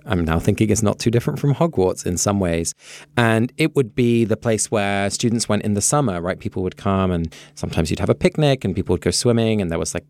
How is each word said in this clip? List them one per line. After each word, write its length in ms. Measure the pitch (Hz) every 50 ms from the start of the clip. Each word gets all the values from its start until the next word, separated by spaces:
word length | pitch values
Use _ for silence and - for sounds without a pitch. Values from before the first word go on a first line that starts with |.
| -
I'm 180 | - 107 90 82
now 140 | 78 80 87
thinking 320 | - 107 101 - 110 104
is 120 | 107 107
not 160 | 107 101 101 -
too 120 | - 120
different 280 | 117 117 - 147 143 -
from 160 | - 143 135
Hogwarts 500 | - 165 170 - 98 92 92 90 - -
in 120 | 92 87
some 240 | 85 - 104 101 98
ways. 340 | 95 85 82 82 85 - - _ - - - - - - -
And 360 | 123 120 113 113 113 110 - - -
it 180 | 156 151 -
would 180 | 143 131 98 -
be 300 | - 120 117 120 117 113
the 120 | 101 107
place 340 | - - 117 110 104 - -
where 380 | 117 107 101 101 101 98 98 101
students 380 | - - - 117 113 117 - -
went 140 | 104 104
in 120 | - 107 101
the 60 | 101
summer, 400 | - - 147 147 139 107 90 87
right? 200 | 85 92 95 -
People 220 | - - - 104 92
would 120 | 92 -
come 340 | - - 101 98 95 95 92
and 220 | 90 85 85 82 - - - - -
sometimes 360 | - - 82 - - 82 76
you'd 100 | 104 -
have 100 | 101 101
a 40 | -
picnic 500 | - - 180 - - 151 143 135 - -
and 100 | 98 92
people 200 | 101 90 - 95
would 80 | 85
go 100 | - -
swimming. 480 | 87 - - 123 117 117 113 110 110 104
And 100 | 95 85
there 80 | 85 82
was, 160 | 82 - -
like, 120 | 87 -